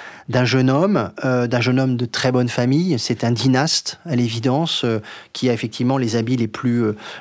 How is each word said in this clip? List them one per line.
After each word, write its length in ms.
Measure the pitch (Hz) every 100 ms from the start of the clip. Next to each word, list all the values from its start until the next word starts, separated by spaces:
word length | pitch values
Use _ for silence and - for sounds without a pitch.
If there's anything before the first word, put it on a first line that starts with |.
| - - -
d'un 180 | 123 123
jeune 240 | 131 131
homme, 420 | 135 196 180 104 - 131
euh, 220 | 127 120
d'un 140 | 120
jeune 180 | 120 127
homme 180 | 131 120
de 80 | 120
très 260 | - 131
bonne 180 | 127 123
famille. 500 | 123 123 139 180 131
C'est 240 | - 120
un 80 | 117
dynaste, 680 | 120 127 127 160 - - - -
à 100 | 123
l'évidence, 680 | 120 113 123 135 165 -
euh, 160 | 123 110 104 - -
qui 160 | - 127
a 40 |
effectivement 440 | 117 117 - 123 135
les 200 | 120 117
habits 180 | 113 127
les 140 | 113
plus, 340 | - 123 120
euh, 120 | 110 104 - -